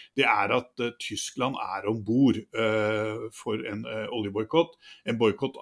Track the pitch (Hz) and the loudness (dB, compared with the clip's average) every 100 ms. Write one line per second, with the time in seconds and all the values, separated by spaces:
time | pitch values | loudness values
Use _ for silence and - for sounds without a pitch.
0 | - - 120 107 101 123 - - 120 - | -6 0 2 2 2 0 0 -4 -6 -6
1 | - 104 - - 127 135 98 98 101 113 | -8 -8 -8 -4 -2 -2 -6 -4 -2 -2
2 | 101 120 135 110 - - 110 110 107 107 | 0 4 6 4 -2 -2 0 2 2 0
3 | 110 110 113 - 240 214 - 104 117 110 | -2 -4 -10 -8 -4 -4 -4 -8 -6 -8
4 | 107 120 101 101 110 160 165 - - - | -6 -4 -4 -4 0 2 2 -4 -20 -10
5 | - 117 113 101 135 - | -6 2 4 4 -2 -4